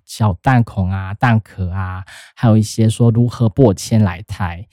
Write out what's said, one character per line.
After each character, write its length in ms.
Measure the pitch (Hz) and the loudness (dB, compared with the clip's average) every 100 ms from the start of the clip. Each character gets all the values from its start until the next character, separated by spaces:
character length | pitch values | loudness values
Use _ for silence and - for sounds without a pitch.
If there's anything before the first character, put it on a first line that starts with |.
| - | -18
小 280 | - 107 90 | -4 -2 0
弹 220 | 135 127 | 2 2
孔 260 | 110 - 92 | 2 -2 -4
啊、 240 | 95 95 107 | -4 -8 -2
弹 240 | 127 110 | 0 0
壳 320 | - - 90 | -2 -8 -6
啊， 320 | 95 92 92 - - - - | -6 -8 -10 -16 -20 -20 -2
还 120 | 117 | 2
有 100 | 110 | 2
一 40 | |
些 280 | 107 - 113 | 2 0 0
说 200 | - 120 | 2 2
如 180 | 113 120 | 2 0
何 220 | - 113 | 0 -2
播 240 | - 123 | 4 2
迁 300 | 90 - 113 | 2 0 2
来 180 | 104 - | 2 -2
台 420 | - - 90 85 - | -12 -8 -8 -8 -16